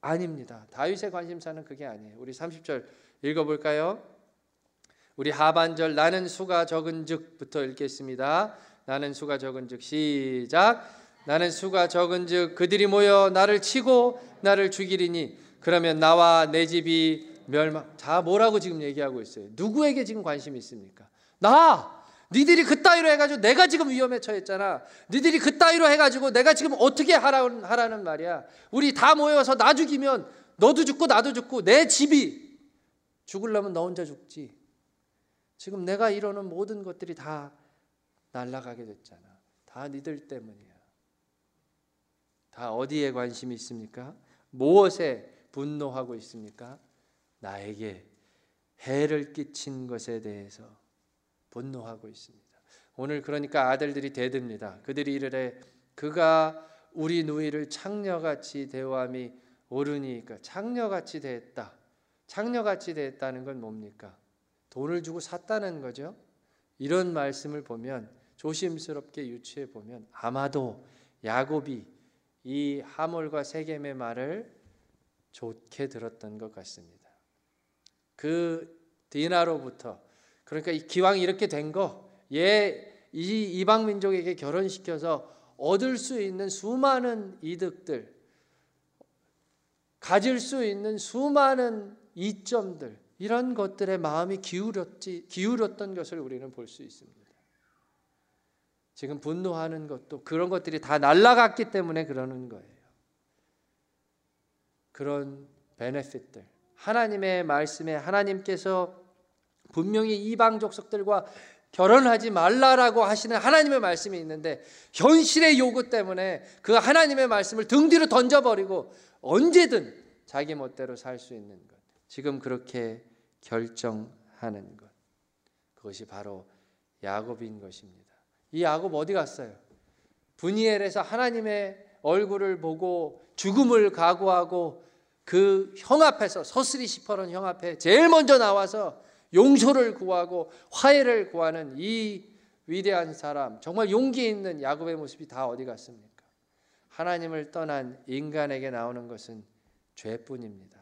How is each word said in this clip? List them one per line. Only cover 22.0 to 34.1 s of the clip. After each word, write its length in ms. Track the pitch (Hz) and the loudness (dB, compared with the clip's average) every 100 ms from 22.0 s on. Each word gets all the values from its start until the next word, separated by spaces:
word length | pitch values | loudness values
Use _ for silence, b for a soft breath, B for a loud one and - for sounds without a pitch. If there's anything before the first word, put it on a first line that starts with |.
| B B B | B B B
니들이 320 | 214 294 339 | 2 6 6
그따위로 460 | 339 - 381 339 320 | 6 4 6 6 6
해가지고 320 | 294 285 285 | 4 4 4
내가 260 | 202 294 359 | 4 6 6
지금 220 | 311 285 | 4 0
위험에 320 | 262 254 247 | 0 0 -2
처했잖아. 640 | - 202 190 190 196 147 - B B | -4 -6 -6 -4 -4 -4 -10 B B
니들이 300 | 233 320 320 | 2 2 4
그따위로 480 | 294 302 330 330 311 | 2 6 6 8 6
해가지고 420 | 294 285 254 269 | 6 4 4 0
내가 220 | 240 277 | 4 4
지금 240 | 302 294 240 | 4 2 4
어떻게 360 | 240 277 302 | 2 4 4
하라는, 500 | 320 269 269 247 233 | 6 6 4 2 -2
하라는 400 | 190 240 226 220 | -2 0 0 -4
말이야? 400 | 175 156 170 160 - b b | -8 -6 -6 -8 -10 b b
우리 220 | 247 285 | 0 0
다 220 | 277 269 | 4 6
모여서 420 | 302 294 294 262 254 | 6 6 4 4 6
나 160 | 226 | 6
죽이면 580 | 294 311 285 277 240 - B B - | 6 2 0 0 -2 -4 B B 4
너도 280 | 226 294 | 6 6
죽고 220 | 277 285 320 | 2 2 4
나도 260 | 220 277 | 4 4
죽고 300 | 240 233 254 | -2 -6 -2
내 260 | 180 269 330 | 6 6 6
집이, 720 | - 294 294 208 - - _ _ _ _ _ _ _ | 2 4 4 2 -6 -20 _ _ _ _ _ _ _
죽으려면 480 | - 196 220 208 202 | -14 -10 -4 -4 -4
너 120 | 165 | -6
혼자 200 | 180 180 | -6 -6
죽지. 500 | 160 | -10